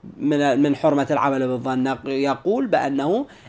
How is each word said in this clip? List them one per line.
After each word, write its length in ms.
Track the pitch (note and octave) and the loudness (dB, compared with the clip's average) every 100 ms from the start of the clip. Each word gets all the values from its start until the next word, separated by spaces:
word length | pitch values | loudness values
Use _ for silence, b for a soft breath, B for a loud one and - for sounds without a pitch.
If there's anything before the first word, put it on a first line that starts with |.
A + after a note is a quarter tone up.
| - - | -18 -4
من، 460 | C#3+ D3 C#3+ C3 | 0 2 2 4
من 120 | C#3+ C#3 | 2 2
حرمة 320 | D#3 C#3+ C#3 | 2 2 0
العمل 360 | C#3+ C#3 C3+ B2+ | 0 2 0 -2
بالظن"، 360 | B2+ C3 B2+ | -2 -4 -2
نق-، 240 | C3 C3 C#3 | -2 -4 -4
يقول 580 | C3+ C#3 B2+ F3 A#3 C4 | -2 -2 -2 -2 -2 0
بأنه 580 | D#3 C#3 C#3 D#3 G#3+ C#4+ b | 0 0 -2 0 0 -2 b